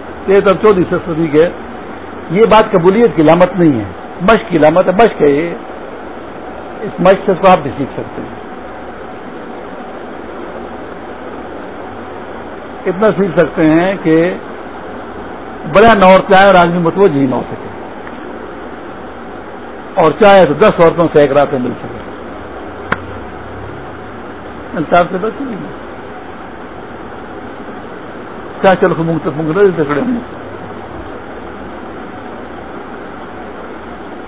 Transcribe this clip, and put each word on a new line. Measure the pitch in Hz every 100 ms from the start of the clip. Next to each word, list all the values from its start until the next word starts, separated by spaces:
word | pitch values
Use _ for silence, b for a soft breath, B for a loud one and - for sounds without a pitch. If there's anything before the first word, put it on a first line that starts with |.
| - - -
یہ | 196
تو | 196
چودہ | 185 214 190 160 180 -
صدی | 156 165
کے، | 147 170 - - - - - - - -
یہ | 170 220
بات | 214 220
قبولیت | 185 175 202 233 160
کی |
علامت | 151 175 180 185
نہیں | 165 120
ہے، | 98 - - -
مشق | 180 226 -
کی | 170
علامت | 151 170 185
ہے، |
مشق | 185 233 - 147
ہے |
یہ۔ | 143 170 202 - - - - - - - - - - - -
اس | 208 -
مشق | 175 190 -
سے |
اس | 175
کو | 190
آپ | 180
بھی | 139 127
سیکھ | 131
سکتے | - 113 -
ہیں۔ | - - - - - - - - - - - - - - - - 762 - - - - - - - - 139 147 - - 120 - - - - - - - - - - - - - - - - 196
اتنا | 175 214
سیکھ | 160 196 151
سکتے | 151 196 160
ہیں | 160 185 196
کہ | 165 160 175 190 - - - - - - - - - - - - - 165
بڑا | 226
نور | 208 185 185 185
چاہے | 190 202
اور | 185
آدمی | 175 175
متوجہ | 165 175 196 139
ہی | 131
نہ | 123
ہو | -
سکے، | - - - - - - - - - - - - - - - - - - - - - - - - -
اور | 160
چاہے | - 202 196 165
تو |
دس | 143 208 175
عورتوں | 165 151 165
سے | 156
ایک | 143
رات | 139 139
میں | 139
مل | 123 -
سکے۔ | - - - - - - - - - - - - - - - - - - - - - - - - - - - - - 196
انصاف | 143 175 170
سے | 185
بس | 214 220
نہیں | 269 196
ہے۔ | 147 - - - - - - - - - - - - - - - - - - - - - - - - - - - - -
کیا | 190 180
چل | 190
کو | 160
منہ | 165 160
تک | 170
منہ | 143 156
نہ | 175
دیتے | 202 165 143
کھڑے | 147
ہوں۔ | 247 240 - - - - - - - - - - - - - - - - - - - - - - - - - - - - - - - - - - - - - - - -